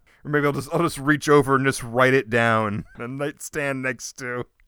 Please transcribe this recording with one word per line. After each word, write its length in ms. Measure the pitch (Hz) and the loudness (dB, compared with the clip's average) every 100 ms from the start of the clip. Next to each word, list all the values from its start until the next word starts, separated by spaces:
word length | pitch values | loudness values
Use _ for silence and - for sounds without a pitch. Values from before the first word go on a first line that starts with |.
| _ _ | _ _
Or 80 | 139 | -4
maybe 140 | 147 147 | -2 0
I'll 60 | |
just, 160 | 139 131 | -2 -4
I'll 120 | 165 | -2
just 160 | 170 147 | -2 -2
reach 320 | 139 147 - | 0 0 4
over 260 | 147 131 135 | 4 6 2
and 80 | |
just 180 | 135 131 | 2 -2
write 300 | 120 120 127 | -2 2 4
it 160 | 135 113 | 4 2
down 560 | 117 117 110 107 104 - | 2 2 2 0 -4 -8
<laughs> 80 | - | -12
on 20 | 120 135 | -12 -8
the 60 | |
nightstand 560 | 147 - - 156 139 135 | -8 -10 -12 -6 -4 -4
next 360 | 131 120 - - | -6 -6 -10 -12
to 260 | 127 123 120 _ | -10 -8 -10 _